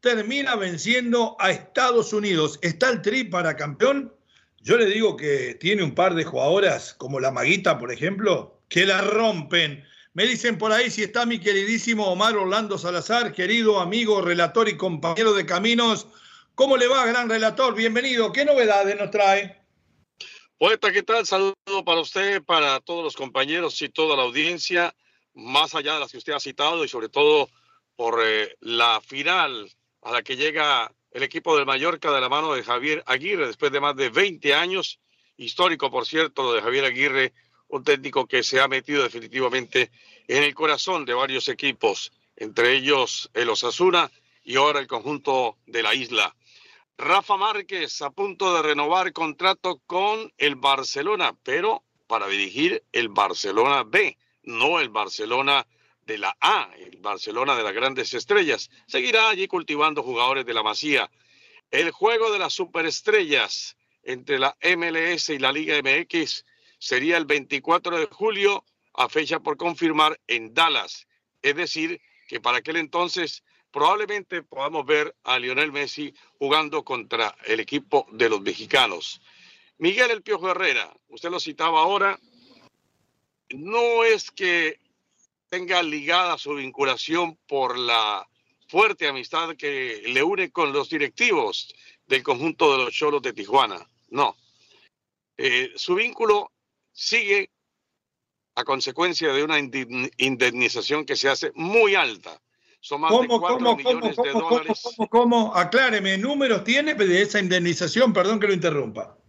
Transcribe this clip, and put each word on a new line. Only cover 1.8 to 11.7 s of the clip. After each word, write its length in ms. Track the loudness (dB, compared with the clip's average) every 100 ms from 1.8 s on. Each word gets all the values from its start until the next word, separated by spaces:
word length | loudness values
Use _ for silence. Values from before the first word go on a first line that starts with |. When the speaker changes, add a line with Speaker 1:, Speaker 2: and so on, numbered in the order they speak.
| 4 4 2
Speaker 1:
Unidos. 460 | -2 0 2 0 0
¿Está 280 | -4 0 0
el 120 | 2
Tri 220 | 0 -2
para 320 | -2 -2 -2 -2
campeón? 580 | -6 0 2 2 -2 _ _ _ _ _
Yo 180 | 2 4
le 80 | 4
digo 320 | 4 0 0
que 380 | -2 -2 -2 -4
tiene 280 | 0 0
un 120 | 0 2
par 180 | 2
de 120 | 2 -2
jugadoras, 680 | 0 2 4 2 0 -6
como 260 | -12 -8 -2
la 120 | -2
Maguita, 480 | 0 0 2 2 0
por 120 | -2
ejemplo, 680 | -4 -4 -2 0 0 -2 _ _
que 160 | 0 2
la 160 | 2
rompen. 840 | 2 2 2 0 -2 0 0 -4 -16 _ _
Me 120 | -2 0
dicen 320 | 0 -2 -2
por 140 | 2
ahí 200 | 2 2
si 120 | -2
está 220 | -4 -2 -2
mi 140 | -2
queridísimo 680 | 0 0 0